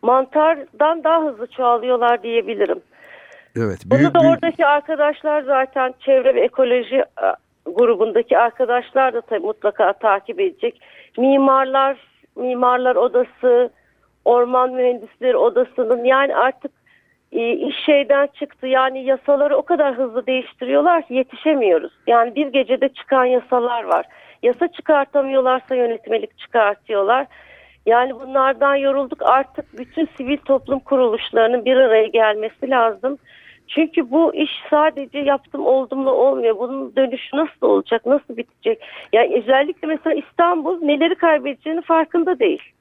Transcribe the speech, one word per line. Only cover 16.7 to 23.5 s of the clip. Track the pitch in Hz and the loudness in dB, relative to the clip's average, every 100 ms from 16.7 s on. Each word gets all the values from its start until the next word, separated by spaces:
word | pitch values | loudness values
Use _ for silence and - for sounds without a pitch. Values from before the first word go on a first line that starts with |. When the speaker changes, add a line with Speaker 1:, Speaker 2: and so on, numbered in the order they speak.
| _ _ _ _ _ _ | _ _ _ _ _ _
Speaker 1:
e, | - 233 | -6 -4
iş | 240 254 - - | -4 -6 -6 2
şeyden | 285 277 277 285 - | 2 4 0 0 -4
çıktı. | 294 _ 262 | -14 _ -2
Yani | 262 262 262 254 | 0 0 -4 -4
yasaları | 262 - 285 294 269 | -4 0 0 2 0
o | |
kadar | - 339 285 240 | 0 0 0 0
hızlı | 262 226 247 | -4 -4 -4
değiştiriyorlar | 262 240 - 254 277 302 339 - | -4 -4 -12 -2 2 2 2 0
ki | |
yetişemiyoruz. | 247 254 - 311 294 220 165 151 _ - | -4 -4 -4 -2 0 2 0 -2 _ 0
Yani | 233 233 226 | 2 2 -2
bir | 294 | -2
gecede | 262 240 254 262 | -2 -2 -2 -2
çıkan | - - 269 247 | -6 -2 0 2
yasalar | 254 247 | 0 0